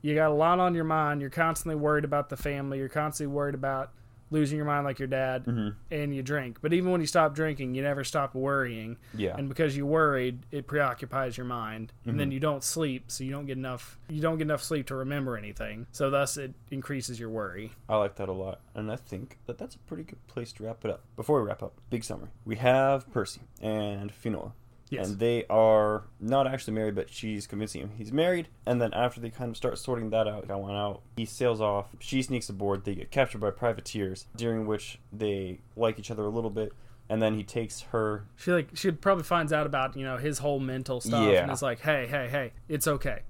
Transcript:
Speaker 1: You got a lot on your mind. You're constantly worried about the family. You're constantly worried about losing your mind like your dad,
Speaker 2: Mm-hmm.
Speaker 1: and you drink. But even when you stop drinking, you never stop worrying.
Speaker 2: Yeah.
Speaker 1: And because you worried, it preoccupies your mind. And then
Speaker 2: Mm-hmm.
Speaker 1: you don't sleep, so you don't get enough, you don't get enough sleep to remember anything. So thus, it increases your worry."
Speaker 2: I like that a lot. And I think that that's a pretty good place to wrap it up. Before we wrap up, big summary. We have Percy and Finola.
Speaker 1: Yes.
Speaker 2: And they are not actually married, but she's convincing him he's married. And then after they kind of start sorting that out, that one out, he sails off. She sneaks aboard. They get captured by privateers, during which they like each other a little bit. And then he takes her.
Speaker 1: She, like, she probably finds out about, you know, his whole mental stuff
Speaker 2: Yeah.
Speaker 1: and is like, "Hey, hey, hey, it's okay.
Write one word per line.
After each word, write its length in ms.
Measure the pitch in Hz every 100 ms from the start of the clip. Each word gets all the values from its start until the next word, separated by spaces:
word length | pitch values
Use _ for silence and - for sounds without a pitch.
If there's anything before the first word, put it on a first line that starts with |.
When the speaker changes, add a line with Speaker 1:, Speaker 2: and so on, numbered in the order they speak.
Speaker 1:
You 120 | 147
got 160 | 151 156
a 40 |
lot 260 | 147 160 180
on 140 | 180
your 100 | 170
mind. 360 | 160 156 147 147
You're 100 | 139
constantly 460 | 170 165 160 165 151
worried 280 | 151 151
about 240 | 147 147 143
the 80 | -
family. 420 | 147 139 139 139
You're 100 | 135
constantly 460 | 151 151 - 147
worried 200 | 143 143
about 380 | 135 135 135 139 - - - -
losing 260 | 156 147 151
your 100 | 147
mind 180 | 143
like 140 | 143 135
your 80 | 135
dad, 380 | 131 131 127
Speaker 2:
Mm-hmm. 240 | 131 120 104 107 -
Speaker 1:
and 200 | 160 147 139
you 40 |
drink. 360 | 127 147 127 113
But 120 | 151
even 180 | 175 180
when 100 | 180
you 60 | 151
stop 280 | 175 156 147
drinking, 380 | 156 139 131 127
you 60 |
never 200 | 139 143
stop 320 | 127 151 139
worrying. 600 | 131 135 139 123 113 110 117 -
Speaker 2:
Yeah. 220 | 110 98 -
Speaker 1:
And 120 | 139
because 280 | 135 156 139
you 100 | 143
worried, 540 | 160 156 139 123 123 -
it 160 | 147 135
preoccupies 720 | 147 139 120 123 131 131 117
your 100 | 123
mind. 460 | 120 110 110 113 -
And 140 | - 117
then 80 | 139
Speaker 2:
Mm-hmm. 40 |
Speaker 1:
you 80 | 135
don't 240 | 151 139
sleep, 400 | - 165 156 127 -
so 140 | -
you 80 | 131
don't 160 | 143 139
get 100 | 131
enough, 380 | 131 123 - - -
you 120 | 151
don't 180 | 160 160
get 60 |
enough 180 | 151 147
sleep 260 | - 156 131
to 80 | 135
remember 400 | 131 143 131 113
anything. 500 | 104 101 110 107 120
So 180 | - 135
thus, 260 | 139 139 -
it 180 | 131 127 -
increases 480 | 135 127 139 123 117
your 80 | 117
worry." 440 | 110 101 90 110 - -
Speaker 2:
I 80 | 107
like 200 | 101 -
that 120 | 98
a 40 |
lot. 280 | 95 95 - -
And 160 | - 107
I 60 | 120
think 420 | - 95 131 - -
that 100 | 120
that's 180 | 254 -
a 20 |
pretty 220 | - 160
good 240 | 160 - -
place 260 | - 117
to 100 | -
wrap 200 | 107 113
it 60 | 110
up. 120 | - - -
Before 240 | - 147
we 60 | 104
wrap 160 | 95
up, 120 | 92 - -
big 120 | 120
summary. 280 | - 104 - -
We 120 | - 113
have 520 | 123 131 135 139 -
Percy 300 | 123 95 - - -
and 480 | 107 107 104 101 101
Finola. 420 | - 117 101 101 - - - -
Speaker 1:
Yes. 180 | 139 95
Speaker 2:
And 100 | 101
they 260 | 117 120 -
are 560 | 107 110 110 107 107 110 -
not 260 | 107 135 131
actually 280 | 131 -
married, 200 | 110 107
but 140 | 95 -
she's 360 | - 110 107 -
convincing 340 | 101 107 80
him 100 | 107 107
he's 160 | 107
married. 360 | 135 170 180 160 - -
And 140 | 123
then 120 | 117
after 260 | - 123 120
they 120 | 117
kind 200 | 113 123
of 60 | 113
start 220 | 127 110
sorting 320 | - 120 110
that 180 | 110 107
out, 180 | 107 98
that 140 | 98
one 160 | 98 101
out, 240 | 104 98 - -
he 80 |
sails 360 | 110 - 123 110
off. 260 | 107 101 98 -
She 240 | - 135
sneaks 260 | 127 127 -
aboard. 340 | 98 101 98
They 100 | 101
get 160 | 98 -
captured 300 | 139 131 110
by 100 | 101
privateers, 760 | - 120 101 - 107 95 95 - -
during 300 | 117 113 107
which 320 | 107 - - -
they 480 | 104 107 98 95 90 -
like 240 | - 113 110
each 120 | 101
other 120 | 110
a 40 | 104
little 220 | 113 113
bit. 240 | 104 107 - - - -
And 120 | 110
then 140 | 110
he 80 | 107
takes 380 | 101 120 113 - -
her. 340 | 117 107 104 101 -
Speaker 1:
She, 160 | -
like, 160 | 175 143
she 160 | - 196
probably 340 | 160 196 190
finds 280 | 151 175 151
out 120 | 151 147
about, 300 | 139 131 135
you 80 |
know, 120 | 135 127
his 200 | 147 135
whole 220 | 143 139
mental 400 | 131 131 127 127
stuff 280 | 110 117 107
Speaker 2:
Yeah. 100 | 95
Speaker 1:
and 80 | 87
is 120 | -
like, 180 | 135 117
"Hey, 260 | 156 147 120
hey, 220 | 143 123
hey, 240 | 143 123 - -
it's 180 | 151 160
okay. 360 | 143 - 110